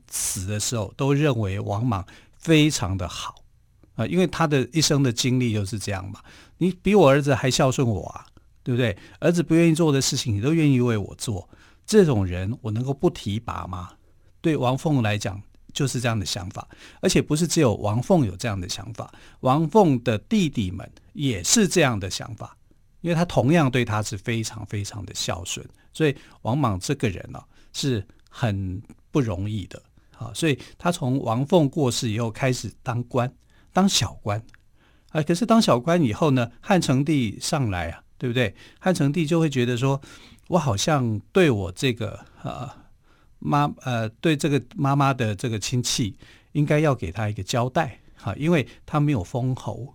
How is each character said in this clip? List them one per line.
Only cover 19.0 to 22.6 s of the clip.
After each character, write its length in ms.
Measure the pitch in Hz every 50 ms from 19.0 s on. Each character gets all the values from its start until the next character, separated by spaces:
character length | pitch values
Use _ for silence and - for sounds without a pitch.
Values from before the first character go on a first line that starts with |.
| - - - - - - - -
王 260 | - 127 131 151 165 151
凤 340 | 147 220 202 160 135 120 120
的 140 | 127 110 104
弟 300 | - - 226 214 185 147
弟 240 | - - 101 90
们 180 | 92 95 - - - - _ - -
也 300 | - 143 135 117 95 87
是 240 | - - 233 208 160
这 140 | - 185
样 180 | 156 131 117 101
的 100 | 90 92
想 240 | - - - 120 113
法， 200 | - - - - _